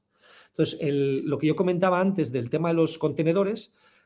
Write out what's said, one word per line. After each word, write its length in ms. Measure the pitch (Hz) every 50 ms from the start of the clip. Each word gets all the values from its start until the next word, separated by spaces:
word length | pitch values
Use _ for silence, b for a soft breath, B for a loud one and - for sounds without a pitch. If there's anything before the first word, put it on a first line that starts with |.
| _ _ b b b b b b b b
Entonces, 280 | b - 160 156 - -
el, 400 | 170 143 143 139 139 139 135 135 -
lo 140 | 151 139
que 100 | 139 156
yo 80 | 156 156
comentaba 460 | 156 185 180 180 170 190 185 180 180
antes 320 | 185 196 196 175 147 120 127
del 160 | 127 120 120
tema 180 | - 156 165
de 80 | 170 170
los 220 | 165 160 160 -
contenedores, 760 | - - 151 131 - 160 165 170 196 196 196 220 226 - - b b b b b b b